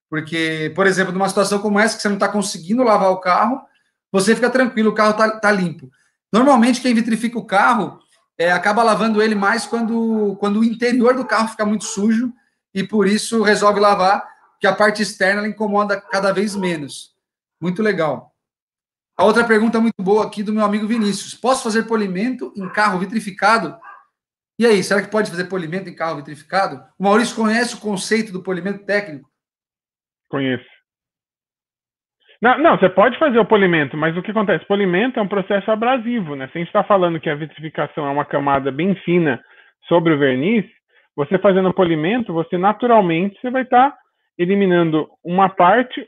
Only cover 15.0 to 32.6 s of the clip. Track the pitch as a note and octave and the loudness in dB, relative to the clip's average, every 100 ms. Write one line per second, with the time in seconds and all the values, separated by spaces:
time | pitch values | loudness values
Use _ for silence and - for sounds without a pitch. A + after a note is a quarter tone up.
15 | G3+ - F#3+ G3+ G#3+ G#3 G#3+ G3+ G#3 G3 | -4 -2 0 0 -4 -4 -2 0 0 -2
16 | - G3 G3 F#3 G#3 G3+ F3+ E3 C#3 - | -4 -2 0 0 -2 -4 -4 -4 -8 -14
17 | - _ _ _ _ - E3+ F3+ G#3+ F3+ | -20 _ _ _ _ -10 -6 -2 -2 0
18 | D#3 B2 - _ _ _ _ _ _ _ | -2 -4 -10 _ _ _ _ _ _ _
19 | _ - F#3+ A3+ A3 A3 A3+ A3+ A3+ - | _ 0 2 4 2 2 2 2 0 -2
20 | F#3 G#3+ G#3 G#3+ G#3 G#3+ G#3 G#3+ G#3+ A#3 | 0 0 0 -6 -4 -2 0 -2 -2 -2
21 | G3+ G3 - - A#3 C4 A#3 A3 A3 A3+ | -2 -2 -8 -6 -2 -2 0 -2 -2 -2
22 | G3+ F3+ A#3+ B3+ - - F#3 G#3 G#3+ F#3 | -2 -4 -4 -6 -10 -12 -8 -2 0 -2
23 | G3 A3 - - G3 A3+ E3 - - - | -4 -6 -8 -2 2 2 -2 -12 -20 -20
24 | _ _ _ _ _ - A#3 G3+ - G3+ | _ _ _ _ _ 0 2 2 2 -2
25 | F#3+ G#3+ F#3 E3+ F3+ F#3 D#3+ F3+ D#3+ D3 | -2 -4 -4 -4 -6 -6 -6 -8 -10 -8
26 | D#3+ D3+ D3 D3 - F#3 F#3 C3+ - - | -8 -8 -12 -18 -6 -2 -2 -6 -16 -4
27 | F#3+ G#3+ A#3 - A3 A3 A#3 - G#3 F#3+ | 2 2 2 -2 -2 0 -2 -6 -6 -6
28 | - A3 G#3+ F3+ - F3+ F#3+ G3+ - G3+ | -2 -2 -2 -8 -8 -6 -6 -8 -4 -4
29 | G3+ C#3+ - _ _ _ _ _ _ _ | -4 -12 -20 _ _ _ _ _ _ _
30 | _ _ _ C#3 C3 B2 - _ _ _ | _ _ _ -4 -2 -4 -8 _ _ _
31 | _ _ _ _ _ _ _ _ _ _ | _ _ _ _ _ _ _ _ _ _
32 | _ _ _ - A#3+ B3 | _ _ _ -2 2 4